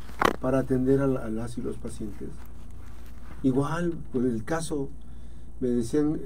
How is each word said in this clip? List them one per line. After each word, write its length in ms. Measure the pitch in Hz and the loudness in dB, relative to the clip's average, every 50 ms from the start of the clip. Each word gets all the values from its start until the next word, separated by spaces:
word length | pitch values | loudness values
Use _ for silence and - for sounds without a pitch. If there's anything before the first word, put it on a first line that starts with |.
| - - - - - - - - | -6 -4 0 2 2 2 2 2
para 200 | - 127 131 135 | 2 2 4 4
atender 420 | 131 135 135 127 127 131 139 135 139 | 4 4 2 4 6 6 6 6 6
a 40 | |
la, 200 | 135 131 127 113 | 4 2 2 0
a 20 | 110 | -2
las 300 | 110 110 120 117 - - | -2 -2 -2 -4 -4 -4
y 40 | 120 | -4
los 140 | - 113 | -4 -4
pacientes? 540 | - - 113 - - 110 101 101 - - - - - - - - - - - - - - - - - - - - - - - - - - | -4 -4 -6 -6 -6 -6 -6 -6 -6 -6 -6 -6 -6 -6 -6 -8 -8 -8 -8 -8 -6 -6 -6 -6 -6 -6 -6 -6 -6 -6 -6 -4 0 2
Igual, 560 | 131 131 135 139 143 156 170 175 170 165 156 143 - - | 4 4 4 2 2 2 0 0 0 -2 -2 -4 -2 0
con 140 | 123 120 | 2 2
el 180 | 127 113 110 113 | 2 2 0 0
caso, 440 | - 165 165 165 - 160 143 139 139 - - - - - - - - - - - - - - | 0 0 0 0 0 -2 -2 -2 -4 -6 -6 -8 -8 -6 -6 -6 -6 -6 -6 -6 -6 -4 -2
me 80 | 131 123 | 0 2
decían, 500 | 120 120 110 - 147 151 147 151 151 135 - | 2 2 2 2 4 4 4 4 2 0 0